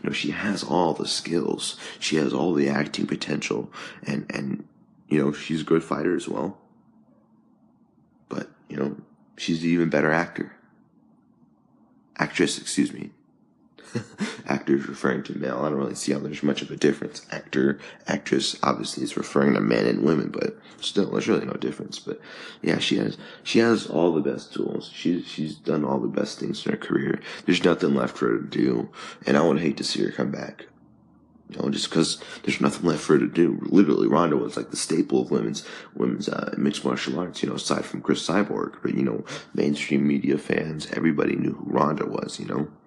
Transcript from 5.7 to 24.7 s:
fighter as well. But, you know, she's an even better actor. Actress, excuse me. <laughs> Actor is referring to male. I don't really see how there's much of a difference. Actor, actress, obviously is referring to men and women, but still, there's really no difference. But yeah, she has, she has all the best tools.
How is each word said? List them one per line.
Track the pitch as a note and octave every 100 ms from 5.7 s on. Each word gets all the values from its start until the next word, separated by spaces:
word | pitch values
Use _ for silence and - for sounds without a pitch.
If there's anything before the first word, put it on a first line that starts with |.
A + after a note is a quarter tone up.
| E2
fighter | - C#2+ E2+
as | E2+ -
well. | - D#2+ - _ _ _ _ _ _ _ _ _ _ _ _ _ _ _ _ _
But, | C#2 - _ _
you | D2+
know, | C#2 - - _ _ -
she's | - D#2+
an | E2
even | E2+ E2
better | D2 D#2
actor. | D#2+ E2+ - - - _ _ _ _ _ _ _ _ _ _ _ _ _ _ _ -
Actress, | - - D#2 -
excuse | - - C#2+
me. | - - _ _ _ _ _ _ - -
<laughs> | A#2+ G#2+ - - - -
Actor | C2+ - C#2
is | C#2
referring | C#2 C#2+ B1+
to | - -
male. | C2 B1
I | D2+
don't | D2
really | C2
see | B1+ -
how | C#2+
there's | C#2+ D2
much | C#2+ C#2
of | -
a | C#2+
difference. | D2 C#2 - - -
Actor, | - - - - - - - -
actress, | D2 - - - -
obviously | C#2 A#1 G#1+ -
is | B1+ -
referring | - C#2+ C#2
to | G#1+
men | G1+ A#1 A1
and | G1+
women, | C#2+ D#2 -
but | - - - - -
still, | - G2+ G2
there's | G#1+ -
really | F#2+
no | -
difference. | - B1+ - - -
But | - - - - - -
yeah, | - -
she | - G2+
has, | G#2+ - - -
she | - A#2
has | A#2 G#2+ -
all | D#2+ F2
the | D#2+
best | C#2 B1+ -
tools. | - -